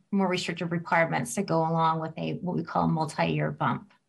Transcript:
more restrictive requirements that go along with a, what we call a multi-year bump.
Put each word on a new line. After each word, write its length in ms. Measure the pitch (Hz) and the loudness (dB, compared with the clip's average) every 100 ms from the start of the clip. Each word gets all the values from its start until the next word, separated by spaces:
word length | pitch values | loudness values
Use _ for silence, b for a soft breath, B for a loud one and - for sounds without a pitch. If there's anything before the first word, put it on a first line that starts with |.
| - | -2
more 180 | 196 190 | 2 2
restrictive 440 | 175 185 175 170 | 2 -2 -4 -2
requirements 640 | 170 170 170 160 156 - - | -2 2 4 4 2 -2 -4
that 100 | 196 | 0
go 140 | 165 | 2
along 400 | 160 165 160 160 | 2 2 2 2
with 120 | 160 170 | -4 -6
a, 160 | 160 | -6
what 220 | 147 175 160 | -4 -4 -4
we 80 | |
call 200 | 165 180 | -2 0
a 40 | 165 | 2
multi-year 640 | 165 151 - 170 151 151 | 2 0 0 0 0 -2
bump. 400 | 147 139 123 - _ | -2 -2 -2 -6 _